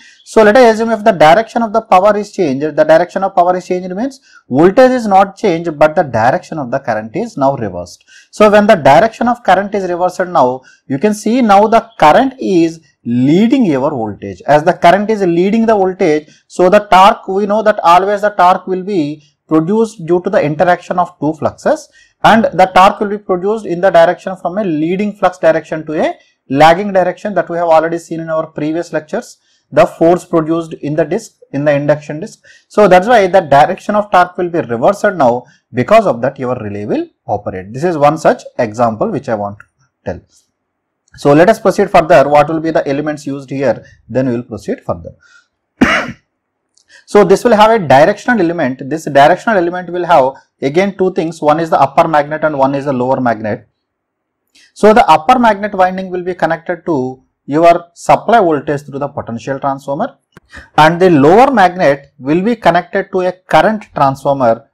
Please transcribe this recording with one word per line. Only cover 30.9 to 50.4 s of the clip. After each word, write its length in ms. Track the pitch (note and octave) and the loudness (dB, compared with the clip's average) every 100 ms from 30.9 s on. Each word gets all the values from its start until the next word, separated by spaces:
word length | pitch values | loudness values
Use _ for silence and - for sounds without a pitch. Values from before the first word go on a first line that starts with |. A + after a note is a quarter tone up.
the 100 | D#3 | -4
disc, 280 | D#3 G3+ - _ _ | -4 -6 -10 _ _
in 140 | C#3 D3 | -6 -2
the 60 | |
induction 460 | C#3+ D3 D3 - D3+ | -2 -2 -4 -6 -14
disc. 220 | A3 - _ _ _ | -14 -18 _ _ _
So 200 | - G3+ | 0 4
that's 180 | F3+ G3+ | 4 4
why 200 | A#3+ F#3+ | 2 2
the 140 | F#3+ | 0
direction 540 | D#3 C#3 D#3+ G3 - | 2 2 2 -2 -6
of 160 | G#3 G#3 | -4 0
torque 280 | F#3 F3 - | 0 0 -4
will 100 | F3+ | -6
be 120 | E3+ | -6
reversed 440 | A#2 A#2 D#3+ G3+ G#3 F3+ | -6 -2 -2 0 -2 0
now. 280 | C#3+ A#2+ - _ _ | 0 0 -6 _ _
Because 320 | A2+ B2 A3 F#3+ | -6 2 2 2
of 160 | A#2 | -2
that, 160 | B2+ - | -6 -6
your 160 | B2 | -8
relay 320 | B2+ G#2+ G2+ G#2+ | -8 -8 -10 -6
will 220 | C#4+ E4+ _ - | -6 -8 _ -8
operate. 480 | G#2 A2 F#2+ F#2+ | -8 -8 -12 -12
This 100 | B2+ | -6
is 140 | F3+ D#3 | -4 0
one 180 | C#3+ D#3 | 0 2
such 280 | E3 A#3+ - - | 0 -2 -6 -6
example 520 | A#2 A2 A#2 G#2+ A3+ | -6 -2 -2 -2 -6
which 180 | D#3 - | -6 -6
I 60 | |
want 240 | A2 G2+ G#2 | -6 -8 -12
to 80 | _ _ _ _ G2+ | _ _ _ _ -14
tell. 140 | F2 _ _ _ _ _ _ _ _ _ - | -14 _ _ _ _ _ _ _ _ _ -4
So 180 | - | 2
let 160 | D#3 F#3 | 4 4
us 100 | A3 | 2
proceed 300 | G3 G3 G3 | 0 -2 0
further. 360 | F3+ D#3+ D#3+ C#3 | 0 4 4 4
What 220 | D3 D3 | 2 2
will 120 | E3 | -2
be 100 | D#3+ | -4
the 180 | D#3 C#3+ | -2 -2
elements 380 | C#3 D3+ D3+ C#3 | -4 -6 -8 -10
used 240 | C#3 C3 | -12 -10
here? 340 | C3+ C3+ - - _ - | -4 -4 -4 -8 _ -8
Then 200 | A#2+ C3 | -4 -4
we 80 | A#2+ | -4
will 80 | |
proceed 360 | B2 G#2 - B3+ | -8 -12 -10 -10
further. 340 | - F2+ - - _ _ _ _ _ - | -8 -12 -14 -20 _ _ _ _ _ -2
<coughs> 340 | - - - - _ _ _ _ _ _ _ _ | 0 0 -6 -14 _ _ _ _ _ _ _ _
So 200 | - G3+ | -2 2
this 200 | F3+ F#3+ | 4 2
will 80 | A#3+ | 2
have 180 | G#3+ A3 | 4 4
a 80 | A3+ | 2
directional 640 | D3+ C3 E3 G3+ - A#3 | 2 4 4 0 -2 -2
element. 480 | E3 E3+ B2+ C3 C3+ | -2 -2 -6 -6 -10
This 160 | D#3+ | -10
directional 540 | D#3+ C#3 D3+ F#3 - G3+ | -2 2 4 2 -2 -2
element 320 | E3+ F3+ F3 | -2 -6 -10
will 140 | F3+ E3+ | -8 0
have 280 | E3 C3 C3+ | 2 0 -4